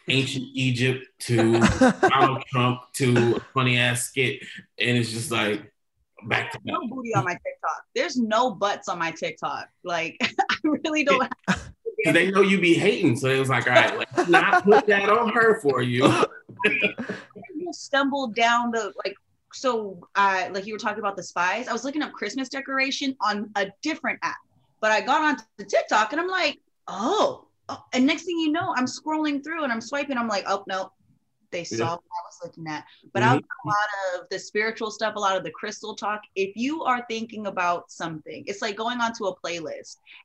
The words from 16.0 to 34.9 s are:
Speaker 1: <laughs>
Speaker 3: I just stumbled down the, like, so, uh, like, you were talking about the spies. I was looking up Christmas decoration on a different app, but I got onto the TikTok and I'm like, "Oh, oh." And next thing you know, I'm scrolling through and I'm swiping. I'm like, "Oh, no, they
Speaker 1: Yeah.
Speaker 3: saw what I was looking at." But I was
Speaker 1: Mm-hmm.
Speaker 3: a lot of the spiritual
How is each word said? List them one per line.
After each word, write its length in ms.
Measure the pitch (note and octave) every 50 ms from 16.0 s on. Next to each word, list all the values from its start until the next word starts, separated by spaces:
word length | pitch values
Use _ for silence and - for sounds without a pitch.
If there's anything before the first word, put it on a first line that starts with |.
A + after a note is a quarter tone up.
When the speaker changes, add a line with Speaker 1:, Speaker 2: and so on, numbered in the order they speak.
| C#3
Speaker 1:
<laughs> 600 | - - - - - - - - - - - -
Speaker 3:
I 1000 | G#2+ - - - - - - - - - - - - - G4+ G4 - F4+ D4+ F4
just 180 | F4 D4 - -
stumbled 500 | - - C#4 C#4 C4+ C#4 C#4 C4+ A#3 G3
down 360 | A#3 A#3 A#3 A#3+ A#3+ A#3+ A#3+
the, 220 | A3+ A3+ G#3+ F#3+ - - -
like, 120 | F#3+ - - _ _ _ _ _ _ -
so, 540 | - - B3+ A#3 A3 G#3+ G3 F#3 F3 - - -
uh, 340 | G3 G3+ G3 F#3+ F#3 F3 -
like, 140 | F3+ G3 F#3+ A3
you 60 | G#3+
were 60 | G3+
talking 200 | A3+ G#3+ G#3 A3
about 160 | G#3+ G3+ G3
the 80 | F#3 F3+
spies. 440 | - - F3+ F3 F3+ G3 A3+ B3 A#3+
I 60 | A#3
was 100 | A3+ A#3
looking 180 | C#4 C#4 D4+ C#4
up 80 | A#3
Christmas 380 | - - G#3+ G3+ - C4+ C4 B3
decoration 640 | - C4+ C4 C4+ C4+ C4+ C4+ C4+ C4 - C#4+ C4+ C4+ -
on 280 | G#3 G#3+ G#3 G#3 G#3+ - -
a 120 | G3+ G3 G3 - _
different 380 | - D4+ D#4+ - - A3 F#3+ - -
app, 120 | D#3+ - - _ _ _ _ _ _ _ _
but 100 | G#3+ G#3+
I 100 | G#3+ G#3
got 200 | G3 A#3+ C#4 D#4+ D#4
onto 200 | D4+ C#4+ - - _ _ -
the 80 | G3+
TikTok 460 | - A4+ E5 - - D4 G#3+ A3 A3
and 100 | D4 D#4+
I'm 60 | E4+ F#4
like, 320 | F#4+ F#4 E4 D4 - - _ _ _ _ _ -
"Oh, 600 | F3+ F#3 G#3+ C#4 G4+ G#4+ D4 - - - - _ _ _ _ -
oh." 140 | - - - _ -
And 120 | B3+ B3+
next 180 | C#4+ D#4+ D4+ -
thing 120 | F#4 E4+ E4
you 120 | D#4+ D4+
know, 220 | D4 E4+ - A#3+ B3
I'm 100 | B3 B3+
scrolling 580 | B3+ - - - D4+ D#4 D#4 D#4 D4+ C#4+ C#4 C#4+
through 200 | D4+ E4 E4 D4
and 80 | B3+ A3+
I'm 80 | A3+
swiping. 360 | A3+ - C#4+ C#4+ D4 C#4+ C4+ A#3+
I'm 100 | A#3 A3+
like, 160 | G#3 F#3+ - -
"Oh, 160 | G3 G3+ - F#3+
no, 240 | F#3+ F#3+ F#3+ - _ _ _ _ _ _ _ _ _ _ _ _
they 80 | - F3
Speaker 1:
Yeah. 180 | E3 - - A2+
Speaker 3:
saw 80 | A2+ E3
what 80 | E3+ F3 -
I 180 | _ - - -
was 140 | - - - F3
looking 240 | E3+ - F3 D#3+ D#3
at." 180 | D3+ D3+ - - - _ _ - -
But 100 | - G#3+
I 100 | A3+ B3
was 60 | G3+ -
Speaker 1:
Mm-hmm. 260 | - - - - G#3+
Speaker 3:
a 20 |
lot 500 | G#3 G#3 G#3 G#3 G3+ G3 F#3+ F#3 F3+ F3+
of 80 | F3 -
the 80 | G3 F#3
spiritual 520 | - - - G#3+ A3 A3+ A3+ - A3+ G#3+